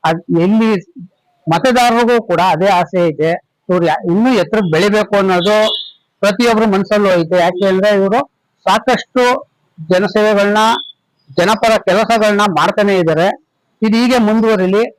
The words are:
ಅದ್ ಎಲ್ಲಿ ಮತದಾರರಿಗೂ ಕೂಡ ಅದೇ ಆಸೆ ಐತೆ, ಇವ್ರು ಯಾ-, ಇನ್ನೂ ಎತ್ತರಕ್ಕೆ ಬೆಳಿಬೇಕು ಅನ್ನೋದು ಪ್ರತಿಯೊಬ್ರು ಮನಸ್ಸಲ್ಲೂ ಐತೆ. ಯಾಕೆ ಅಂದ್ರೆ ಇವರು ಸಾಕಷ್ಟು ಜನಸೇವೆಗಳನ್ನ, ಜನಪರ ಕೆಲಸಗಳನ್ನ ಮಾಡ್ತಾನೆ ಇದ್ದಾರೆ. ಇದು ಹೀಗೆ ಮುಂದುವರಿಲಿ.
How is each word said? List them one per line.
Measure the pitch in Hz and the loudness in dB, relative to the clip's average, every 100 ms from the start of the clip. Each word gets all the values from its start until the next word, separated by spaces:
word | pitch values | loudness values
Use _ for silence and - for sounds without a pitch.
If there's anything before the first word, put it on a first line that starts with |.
| 165 | -4
ಅದ್ | 165 - 170 | -4 -2 -2
ಎಲ್ಲಿ | 180 220 220 208 - - 175 _ _ _ - | 2 2 0 -2 -6 -20 -20 _ _ _ -4
ಮತದಾರರಿಗೂ | 165 269 247 240 233 240 240 | -2 0 2 2 2 2 0
ಕೂಡ | 233 170 | 0 0
ಅದೇ | 185 156 190 | 0 0 2
ಆಸೆ | 185 160 185 175 | 0 0 -2 -2
ಐತೆ, | 147 156 170 _ _ _ | 0 -2 -4 _ _ _
ಇವ್ರು | 180 170 | -2 0
ಯಾ-, | 151 185 | -2 -2
ಇನ್ನೂ | 180 240 | 0 0
ಎತ್ತರಕ್ಕೆ | 240 175 214 185 | 0 0 -2 -2
ಬೆಳಿಬೇಕು | 156 202 208 208 208 | 0 0 0 -2 -2
ಅನ್ನೋದು | 190 180 175 214 220 - - _ _ _ | 0 0 0 0 0 -4 -10 _ _ _
ಪ್ರತಿಯೊಬ್ರು | 196 208 240 220 220 | -4 0 0 2 0
ಮನಸ್ಸಲ್ಲೂ | 190 202 208 202 | 0 0 0 2
ಐತೆ. | 180 165 180 | 0 0 0
ಯಾಕೆ | 175 180 196 | 0 0 -2
ಅಂದ್ರೆ | 190 208 208 | 0 2 2
ಇವರು | 190 226 285 _ _ _ | 0 -2 -4 _ _ _
ಸಾಕಷ್ಟು | - 208 240 254 - - 247 254 - _ _ _ 160 | -2 -2 0 -2 -2 0 0 0 -6 _ _ _ -2
ಜನಸೇವೆಗಳನ್ನ, | 180 208 214 214 208 202 208 220 233 - - _ _ _ 139 | 0 0 0 0 2 0 2 0 -2 -6 -20 _ _ _ -2
ಜನಪರ | 175 220 226 220 | 0 0 0 0
ಕೆಲಸಗಳನ್ನ | 214 185 220 226 214 208 | 0 -2 0 0 0 0
ಮಾಡ್ತಾನೆ | 208 151 165 196 202 196 | 0 0 -2 0 0 0
ಇದ್ದಾರೆ. | 165 156 185 - _ _ _ _ | 0 0 0 -4 _ _ _ _
ಇದು | 220 220 | -2 0
ಹೀಗೆ | 247 254 | 2 2
ಮುಂದುವರಿಲಿ. | 214 220 226 214 185 196 233 | 2 2 2 0 0 0 -2